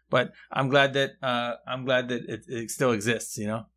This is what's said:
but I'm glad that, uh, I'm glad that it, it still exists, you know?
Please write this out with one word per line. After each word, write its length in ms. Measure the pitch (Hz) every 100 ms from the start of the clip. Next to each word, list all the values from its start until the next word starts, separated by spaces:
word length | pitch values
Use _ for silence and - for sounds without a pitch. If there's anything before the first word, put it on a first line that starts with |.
| _
but 220 | 131 123 - -
I'm 180 | - 135
glad 260 | 139 139
that, 160 | 135 139 -
uh, 320 | 131 120 120 117 -
I'm 160 | 127
glad 240 | 127 127 123
that 140 | 120 -
it, 120 | 110 -
it 220 | 117 110
still 180 | - 131
exists, 480 | 110 107 110 - -
you 80 | 104
know? 200 | 110 107